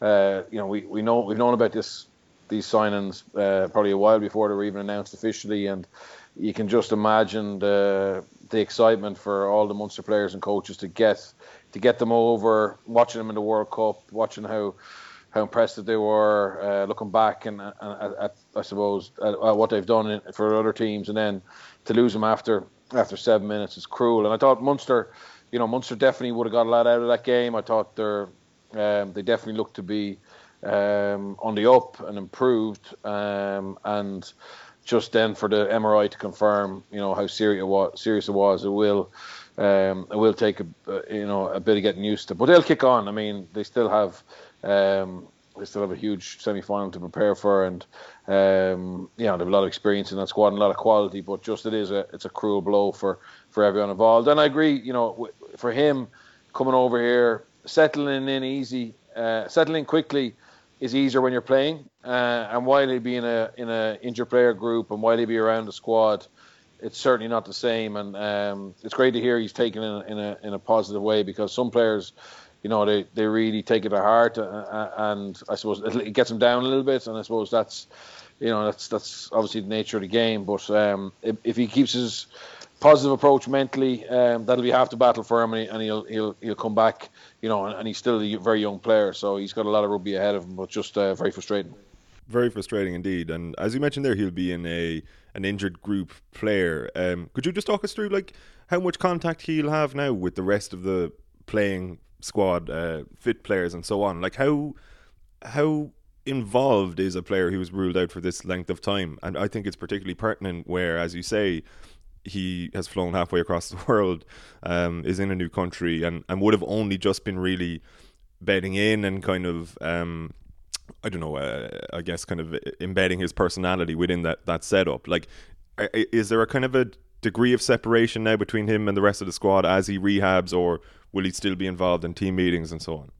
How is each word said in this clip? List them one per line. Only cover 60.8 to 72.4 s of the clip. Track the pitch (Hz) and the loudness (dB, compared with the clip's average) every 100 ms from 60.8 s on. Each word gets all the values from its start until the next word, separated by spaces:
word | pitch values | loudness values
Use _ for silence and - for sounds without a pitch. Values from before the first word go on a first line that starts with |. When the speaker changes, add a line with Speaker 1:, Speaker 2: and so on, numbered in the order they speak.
| 127 | -4
Speaker 1:
easier | 135 139 131 | 0 2 4
when | 127 | 2
you're | 123 | 0
playing. | 117 135 143 160 131 _ 123 | 2 2 2 -4 -12 _ -4
Uh, | 123 120 120 107 | 0 0 0 -2
and | 120 127 | -4 2
while | 139 135 | 4 4
he | 127 | 0
be | 120 123 | -2 -4
in | 117 | -2
a, | 117 110 - | -2 -2 -6
in | 117 | -4
a | 113 110 104 | -2 -2 -4
injured | 123 117 117 | -8 -6 0
player | 123 123 | 4 4
group, | 101 117 113 98 | 4 0 -2 -2
and | 107 | 0
while | 113 117 | 2 2
he | 113 | 2
be | 113 | 2
around | 110 113 110 | 2 0 -2
the | |
squad, | - - 113 110 104 - _ - _ _ _ | -12 0 2 4 2 -6 _ -20 _ _ _
it's | 110 - | -14 -2
certainly | 139 123 113 | 2 2 2
not | 117 98 | -4 -4
the | |
same. | - 123 113 110 104 | -4 -2 0 -2 -6
And, | 101 98 | -10 -6
um, | 104 101 101 101 98 - | -4 -2 -4 -6 -12 -14
it's | 110 | -10
great | - 131 120 | 2 2 4
to | |
hear | 123 117 | 0 0
he's | 107 | -2
taken | - 117 104 | -2 -4 -2
in, | 110 104 | -8 -8
in | 98 107 | -8 -6
a, | 104 101 | -6 -8
in | 107 | -10
a | 98 | -10
positive | - 113 98 104 | 0 0 0 -4
way, | 104 107 | 0 0
because | 98 95 104 | 0 -4 -6
some | - 123 | -2 -2
players, | 117 113 107 90 _ - - | 2 2 0 -4 _ -20 -20